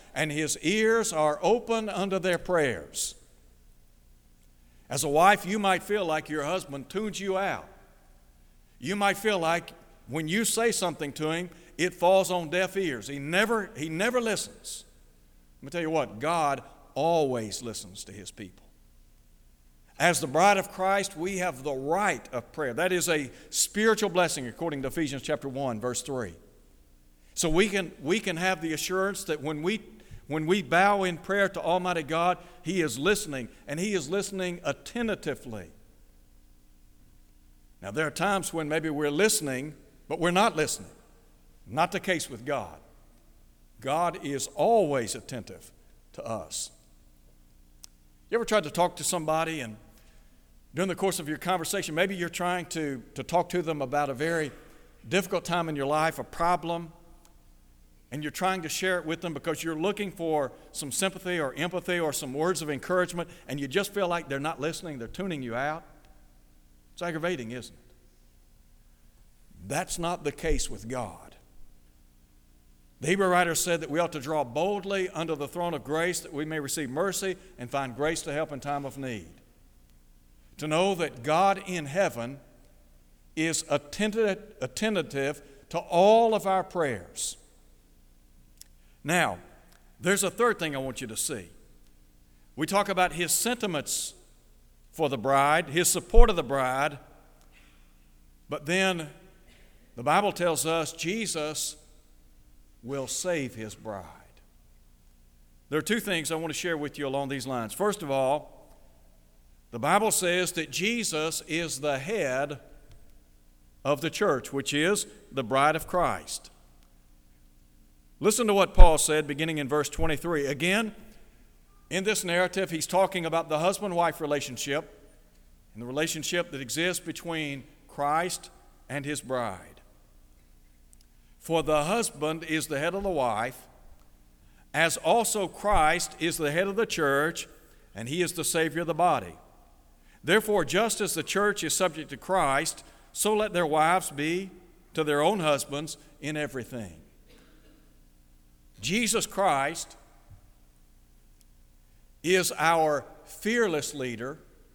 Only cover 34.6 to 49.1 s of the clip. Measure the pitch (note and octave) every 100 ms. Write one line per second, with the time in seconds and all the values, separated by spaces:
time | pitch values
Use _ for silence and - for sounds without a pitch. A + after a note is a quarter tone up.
34.6 | C#3+ C#3+ - A#3+ A3+ G3 - - B2+ G#2+
35.6 | D#2+ - - - - - - - - -
36.6 | - - - - - - - - - -
37.6 | - - - C#3 D#3 D3+ F#3 G3 - E3
38.6 | D3+ D#3 D#3 D3 D3 D3 G#3+ - D3 B2+
39.6 | D3 D3 - - - E3 F3 F3 A3 D#3
40.6 | D3 - - - - - - - - -
41.6 | - A#2+ F3 G3 - E3+ - A#2 B2+ C#3
42.6 | F#2 D#2 - - - - - - - _
43.6 | - - C3 D3+ F3 D#3 C#3 C#3 - -
44.6 | F3 A#3 E3 C#3 A2 B2 - B2 - F2
45.6 | - - - - - - - A2 D#2 -
46.6 | - - - - - - - - - -
47.6 | - - - - - - - A3+ A3+ G#3+
48.6 | D#3 E3 F3 F3 C#3